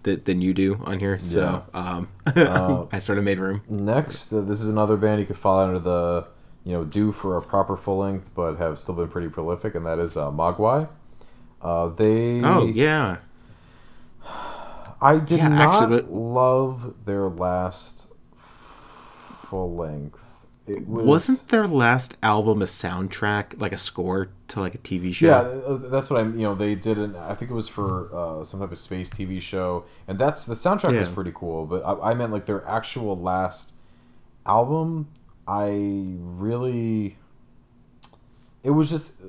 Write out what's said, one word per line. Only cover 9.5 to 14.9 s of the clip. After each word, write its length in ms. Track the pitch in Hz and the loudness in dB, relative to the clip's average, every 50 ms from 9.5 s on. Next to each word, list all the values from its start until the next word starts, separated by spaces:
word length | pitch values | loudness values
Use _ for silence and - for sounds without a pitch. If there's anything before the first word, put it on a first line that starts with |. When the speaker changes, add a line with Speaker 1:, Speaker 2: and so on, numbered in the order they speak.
| 87 87 - 110 92 | -4 -4 -4 -6 -6
Speaker 2:
and 100 | 82 82 | -6 -4
that 140 | 82 82 82 | -4 -2 -2
is, 180 | 85 82 78 | -2 -2 -2
uh, 140 | 82 73 71 | -4 -4 -4
Mogwai. 580 | 71 76 82 87 90 - 104 110 131 151 156 151 - - - - - - - - - - - - - - | -2 0 0 0 0 2 2 2 2 2 0 -2 -8 -16 -20 -20 -20 -20 -20 -20 -20 -20 -20 -20 -18 -8
Uh, 280 | - 85 85 85 85 85 | -4 -2 0 0 0 0
they 520 | 87 87 110 107 110 113 117 120 120 120 120 | 0 2 4 4 4 4 2 0 0 2 4
Speaker 1:
Oh, 220 | 147 180 175 127 | 4 4 4 4
yeah. 540 | 117 110 113 139 151 156 156 135 98 90 - - - - - - - - - - - - - - - - - - - - - - - - - - - - - - - - - - - | 4 2 2 2 4 4 2 0 0 -2 -4 -10 -16 -20 -20 -20 -20 -20 -20 -20 -20 -20 -20 -20 -20 -20 -20 -20 -20 -20 -20 -18 -16 -14 -12 -12 -12 -12 -14 -14 -14 -16 -16 -16 -18